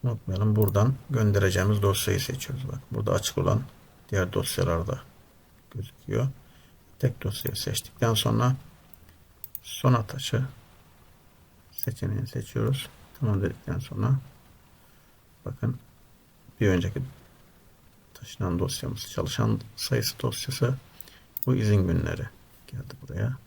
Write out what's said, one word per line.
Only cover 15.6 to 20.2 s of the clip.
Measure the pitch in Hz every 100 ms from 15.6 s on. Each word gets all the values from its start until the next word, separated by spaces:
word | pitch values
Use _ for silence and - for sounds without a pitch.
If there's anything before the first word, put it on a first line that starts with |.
| - - - - - - _ _ - -
bir | 104
önceki | 90 92 - - - - - - - - - - - _
taşınan | - - - 92 87
dosyamız | - - - - -
çalışan | - - - 113 107 - -
sayısı | - 120 110 -